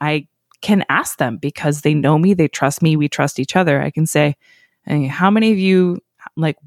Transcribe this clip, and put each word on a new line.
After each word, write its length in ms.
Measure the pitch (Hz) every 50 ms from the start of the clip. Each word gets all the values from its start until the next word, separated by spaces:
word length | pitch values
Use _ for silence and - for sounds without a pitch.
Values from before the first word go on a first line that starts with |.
I 260 | 143 151 151 151 - _ _ _ _ _ _ -
can 240 | - - 208 196 - -
ask 300 | 135 - - - - -
them 180 | 147 123 113
because 460 | - - 143 - - - 151 147 147 -
they 120 | 147 151
know 240 | 151 139 139 156 156
me, 160 | 165 190 202
they 140 | 175 160 143
trust 340 | - - - 139 143 - 175
me, 140 | 160 156
we 120 | 151 147 143
trust 300 | - - 147 143 - -
each 160 | 135 - -
other. 260 | 185 185 165 143 139
I 100 | 143 143
can 160 | - - 156
say, 300 | 160 - 147 151 147 143 _ _ _ _ _ _ _ _ _ -
"Hey, 220 | - 151 147 139
how 240 | 135 139 - 180 196
many 220 | 208 220 220 220 220
of 60 | 190
you, 420 | 190 190 190 185 180 180 175 180 - _ _ _ - - -
like, 200 | - 160 156 - _ _